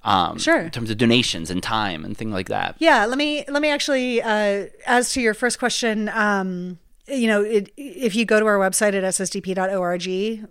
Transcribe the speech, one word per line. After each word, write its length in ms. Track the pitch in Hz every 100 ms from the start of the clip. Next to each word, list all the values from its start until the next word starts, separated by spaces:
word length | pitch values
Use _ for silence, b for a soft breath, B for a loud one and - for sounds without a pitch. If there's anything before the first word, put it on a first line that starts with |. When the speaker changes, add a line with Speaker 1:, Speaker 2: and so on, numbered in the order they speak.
Speaker 1:
um, 340 | 107 101 82 82
Speaker 2:
Sure. 220 | - 320
Speaker 1:
in 100 | 165
terms 200 | 123 113
of 60 | 107
donations 540 | 120 120 123 92 82
and 120 | 90
time 420 | - 110 104 82
and 120 | 87 104
things 160 | 110
like 160 | 98 95
that? 280 | 101 50 -
Speaker 2:
Yeah, 260 | 330 269
let 140 | 214 262
me, 260 | 302 294 -
let 140 | 285
me 60 | 302
actually, 540 | 294 294 269 254 233
uh, 440 | 226 214 208 202 185 - -
as 260 | 247 240
to 80 | -
your 140 | 233
first 240 | 208 247 -
question, 500 | 240 - 233 214 214
um, 720 | 220 208 202 190 180 180 175 _ _ -
you 180 | 269 233
know, 160 | 208
it, 300 | 208 220 196 -
if 380 | 285 202 247
you 100 | 196
go 140 | 226 214
to 80 | 214
our 120 | 202
website 360 | 190 190 214
at 80 | 196
S 160 | 185 180
S 120 | 185
D 100 | 202
P 140 | 175
dot 160 | 190 185
O 120 | 196
R 160 | 180 180
G 460 | 180 185 214 220 214